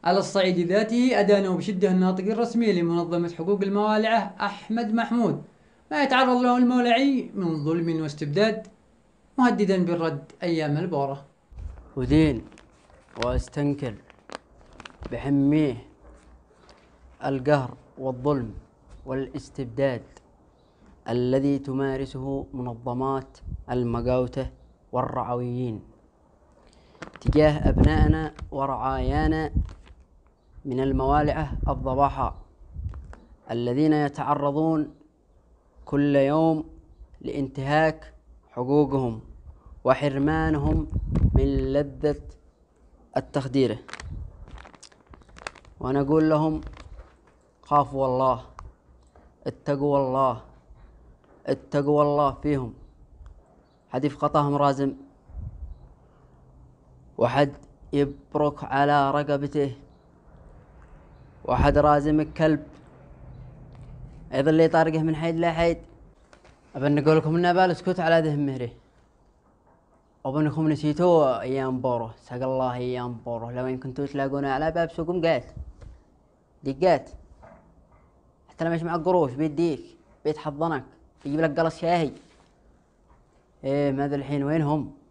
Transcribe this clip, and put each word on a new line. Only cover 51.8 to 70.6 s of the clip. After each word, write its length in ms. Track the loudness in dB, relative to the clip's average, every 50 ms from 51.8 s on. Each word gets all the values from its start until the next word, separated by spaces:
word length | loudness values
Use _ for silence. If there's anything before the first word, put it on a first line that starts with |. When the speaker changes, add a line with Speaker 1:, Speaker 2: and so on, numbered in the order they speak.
| 0 2 4 4 4
Speaker 2:
الله 280 | 4 4 2 2 2
فيهم. 420 | 0 -2 -2 -2 -2 -2 -2 -6 -10 -14 -20 -20 -20 _ -20 -20 -20 -20 -20 -20 -20 -20 -20 _ -20 _ _ _ _ _ _ _
حد 160 | -6 -2 -2
يفقطهم 500 | -2 -4 -2 -4 0 2 2 2 2 2
رازم، 380 | 2 2 2 2 2 -2 -2 -4 -6 -16 -20 _ _ _ -18 -14 -12 -12 -12 -12 -14 -16 -16 -16 -18 -20 -20 -20 _ _ _ _ -20 _ _ _ _ _ -20 -20 -20 -20 -20 -20 _ _ _ -20 -20 -20 -20 -4 0
وحد 340 | 0 0 2 2 0 0 -2 -10 -20 -20 -20 _ -18 -4 0
يبرك 720 | 0 0 0 -2 -14 -18 _ -2 0 0 0 -2 -4 -8
على 480 | -4 0 2 2 4 4 4 2 2
رقبته، 640 | 0 -2 -2 0 -2 -2 -2 -4 -2 -2 -2 -2 -2 -10 -16 -20 -20 _ _ _ _ _ _ -20 -20 -20 -20 -20 -20 -20 -20 -20 -20 -20 -20 -20 -20 -20 -20 -20 -20 -20 -20 -20 -20 -14 -4
وحد 320 | -2 0 2 4 4 4 6
رازم 420 | 6 6 4 4 4 2 2 2
الكلب. 440 | 0 -2 -2 0 2 2 2 0 -2 -8 -20 -20 -20 -20 -20 -20 -20 -20 -20 -20 -20 -20 -20 -18 -18 -20 -20 -20 -20 -20 -20 -20 -20 -18 -18 -18 -18 -18 -20 -20 -16 -6 -2
أيضًا 160 | 0 2 4
اللي 180 | 6 6 6 6
طارقه 360 | 6 4 2 4 2 0 0
من 120 | 0 -2
حيد 200 | -2 -2 -2 -2
لا 180 | 0 0 0 0
حيد. 240 | 2 0 0 0 -2 -6 -20 -20 -20 -20 -20 -20 _ _ _ -20 -20 _ -20 -20 _ _ _ -10
أبى 140 | -2 0 2
نقول 280 | 2 4 4 4 4 4
لكم 180 | 4 2 0
إنه 180 | 2 2 2 4
بالسكوت 460 | 4 4 2 2 -2 -2 -4 -4 -2
على 300 | 2 2 4 4 2 2
ذه 40 | 0
المهري. 400 | 0 -2 -2 -4 -6 -8 -10 -10 -16 _ _ _ _ _ _ _ _ _ _ _ _ _ _ _ _ _ _ _ _ _ _ _ _ _ _ _ _ _
أبنكم 440 | -4 -2 0 0 0 0 0